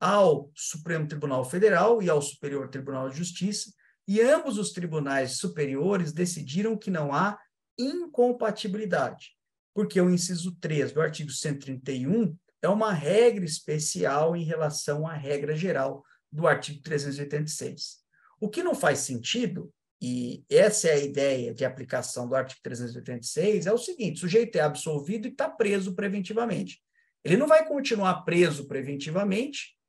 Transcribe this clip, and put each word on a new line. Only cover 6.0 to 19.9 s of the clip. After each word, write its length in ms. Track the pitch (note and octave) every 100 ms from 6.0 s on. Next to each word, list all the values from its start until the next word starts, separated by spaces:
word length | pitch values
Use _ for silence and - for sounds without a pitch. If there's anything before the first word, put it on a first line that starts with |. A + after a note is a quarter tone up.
| D3+
decidiram 680 | E3 F3+ D#3+ C3 D#3+ A3 G#3+
que 140 | G3
não 200 | E3+ C#3+
há 240 | C#3+ G3 G#3 _ _ _ -
incompatibilidade, 1600 | C4 F4 E4+ - B3 B3 A3+ F#3+ G3+ G#3 G#3 E3+ A#2+ - - _ _ _ _
porque 260 | G3+ G#3 F#3
o 80 | F3+
inciso 480 | F3 F3+ F3 F3+ F3
três 320 | D#3+ D3+ -
do 80 | D3+
artigo 320 | D#3 D#3 C#3
cento 300 | - D#3 C#3
e 20 |
trinta 260 | C3+ C3 C#3
e 160 | B2+ C3+
um 300 | A3 F#3+ D#3 _ _
é 60 | E3
uma 240 | G#3+ G#3+
regra 520 | D#3+ D3 G3+ A#3+ G#3
especial 920 | E3 - - D3+ D3+ F3+ D3+ C#3+ E3 E3+
em 80 |
relação 600 | D#3+ D#3+ D3+ - - D3
à 100 | D#3+
regra 420 | D3+ C#3 C#3+ D3 D#3
geral 480 | F#3 C#3 C3+ - - _ _
do 160 | D3+ E3
artigo 340 | C#3 - -
trezentos 380 | - D3 C#3+ C#3
e 40 |
oitenta 280 | C#3+ D3+ D3+
e 20 |
seis. 440 | - B2+ - - - _ _ _ _
O 80 | G#3
que 140 | E4+
não 140 | F4+ -
faz 240 | D#3 C3+
sentido, 720 | - B2 A#2 A#3+ A#3 - - _ _